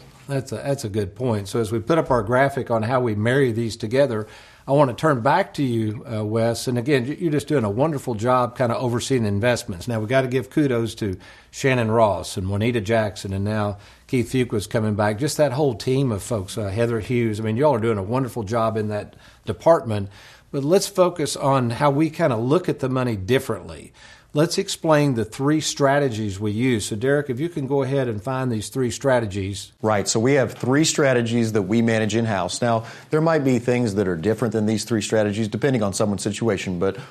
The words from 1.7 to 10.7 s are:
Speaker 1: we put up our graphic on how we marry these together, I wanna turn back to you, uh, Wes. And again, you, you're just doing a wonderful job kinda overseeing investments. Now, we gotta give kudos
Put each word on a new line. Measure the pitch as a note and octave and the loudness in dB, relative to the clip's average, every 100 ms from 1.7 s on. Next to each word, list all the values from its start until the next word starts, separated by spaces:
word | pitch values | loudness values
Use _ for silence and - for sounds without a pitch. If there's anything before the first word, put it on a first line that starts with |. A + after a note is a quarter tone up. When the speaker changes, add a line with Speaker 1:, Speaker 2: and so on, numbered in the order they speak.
Speaker 1:
we | A#2 | -2
put | - E3 | 0 0
up | - | 2
our | B2 | 0
graphic | G#2 B2 C#3 C3+ A2+ | 2 2 2 0 -2
on | A2+ | 0
how | G#2+ C3 | 0 0
we | B2 G#2 | 0 0
marry | A2+ C3+ B2+ | 2 2 2
these | A2 A#2 - | 0 -4 -4
together, | G#2+ C3 C#3 G#2+ G#2+ - - - - | -2 2 2 0 -6 -14 -20 -12 0
I | |
wanna | C#3 C#3 | 4 4
turn | A#2 D#3 C3 | 2 0 2
back | B2+ E3+ G3 - | 2 2 0 -2
to | |
you, | C3+ A#2 G#2+ A2+ C3 | -2 0 -2 -4 -6
uh, | A2 G#2+ | -6 -2
Wes. | A2+ A#2 A2+ - | 0 0 0 -2
And | A#2+ | -2
again, | A#2 C3+ A#2+ | 2 0 0
you, | D3 | -4
you're | E3 | -2
just | D3 - | -2 0
doing | D3 | 0
a | G#2+ | 0
wonderful | G#2 D#3+ C#3+ - A2 | 0 0 -2 -4 -2
job | A#2+ B2+ A#2+ - | 2 2 2 0
kinda | A#2+ A2+ | 0 0
overseeing | B2+ A#2+ - C3 G#2+ | 0 -2 0 0 2
investments. | G2+ A#2+ A#2 - F2 A#2+ | 2 2 0 -2 -10 -4
Now, | A2+ | -4
we | G#2+ | 0
gotta | C3 C3 | 0 2
give | B2+ - | -2 -2
kudos | D#3 C#3+ | 0 2